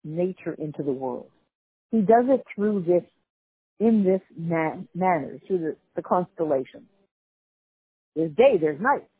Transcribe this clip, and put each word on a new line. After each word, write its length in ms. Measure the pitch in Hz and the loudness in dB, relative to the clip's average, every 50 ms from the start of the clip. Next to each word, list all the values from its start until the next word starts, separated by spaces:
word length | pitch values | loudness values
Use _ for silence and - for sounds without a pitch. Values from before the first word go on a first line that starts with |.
| - | -12
nature 500 | 151 156 165 180 190 185 - - 170 151 - | -8 -4 -4 -4 -4 -4 -8 -10 -12 -10 -8
into 240 | 156 151 147 - 147 | -10 -10 -8 -6 -4
the 80 | 143 | -4
world. 360 | 131 131 131 127 123 - - - _ _ _ _ _ _ _ _ _ _ _ _ | -4 -4 -6 -8 -8 -8 -12 -18 _ _ _ _ _ _ _ _ _ _ _ _
He 100 | - 226 | 0 0
does 240 | 196 175 226 240 247 | 4 6 4 4 6
it 160 | 254 269 247 - - - | 4 2 0 0 -8 -6
through 300 | 208 202 214 208 202 170 | -2 -2 0 0 0 0
this, 180 | 165 175 175 - _ _ _ _ _ _ _ _ _ _ _ _ _ _ _ | 2 2 0 0 _ _ _ _ _ _ _ _ _ _ _ _ _ _ _
in 240 | 202 233 226 214 196 | 2 4 4 4 4
this 180 | 185 190 190 - _ - | 2 2 0 -2 _ -14
ma-, 440 | - 165 165 165 165 160 156 127 180 - - _ | -10 -6 -4 -2 -2 -2 -4 -6 -8 -14 -12 _
manner, 460 | 175 185 185 180 156 135 - - 135 _ | -2 0 0 0 0 -2 -8 -14 -18 _
through 120 | - 190 180 | -4 -4 -4
the, 160 | 160 156 - _ _ _ _ | -2 -6 -8 _ _ _ _
the 60 | 175 170 | -12 -4
constellations. 800 | - 214 180 180 _ _ - 165 151 143 135 135 - - - - _ _ _ _ _ _ _ _ _ _ _ _ _ _ _ _ _ _ _ _ _ _ _ _ _ _ | -2 -2 -2 -2 _ _ -6 -4 -2 -2 -4 -4 -8 -16 -20 -20 _ _ _ _ _ _ _ _ _ _ _ _ _ _ _ _ _ _ _ _ _ _ _ _ _ _
There's 200 | 151 165 165 147 | -4 -4 -4 2
day, 220 | 208 240 285 247 175 | 4 6 6 6 4
there's 220 | 156 151 147 139 | 0 0 -2 -2
night. 260 | 202 262 285 208 - _ _ | 0 0 0 -2 -4 _ _